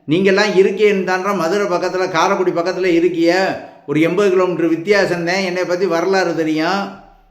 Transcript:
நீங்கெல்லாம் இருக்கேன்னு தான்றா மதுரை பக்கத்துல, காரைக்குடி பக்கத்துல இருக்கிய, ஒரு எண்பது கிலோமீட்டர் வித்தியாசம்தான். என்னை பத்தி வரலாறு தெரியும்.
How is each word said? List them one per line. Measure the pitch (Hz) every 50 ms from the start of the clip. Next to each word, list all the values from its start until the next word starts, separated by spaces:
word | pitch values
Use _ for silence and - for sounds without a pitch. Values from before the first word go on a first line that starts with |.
| _ -
நீங்கெல்லாம் | 147 175 190 196 190 202 208 208 175
இருக்கேன்னு | 185 190 208 196 208 214 208 202 190 185 185
தான்றா | 185 185 185 202 202
மதுரை | 185 165 165 185 208 202
பக்கத்துல, | 180 180 175 170 185 170 185 185 165
காரைக்குடி | - 160 170 190 202 185 185 180
பக்கத்துல | 160 175 170 185 180 180 185
இருக்கிய, | 185 170 165 165 180 170 160 165 165 175 185 190 180 151 - - - - - -
ஒரு | - 143 156
எண்பது | 160 165 170 185 208 196
கிலோமீட்டர் | 180 185 185 180 175 160 165 165
வித்தியாசம்தான். | 165 160 - 202 208 202 190 - 175 170 170 170 180 196 196
என்னை | 180 175 185 180
பத்தி | 165 175 175 196
வரலாறு | 185 165 165 170 190 196 190 180 170 160
தெரியும். | 156 160 156 156 156 160 170 190 202 196 196 196 - - - - _ _ _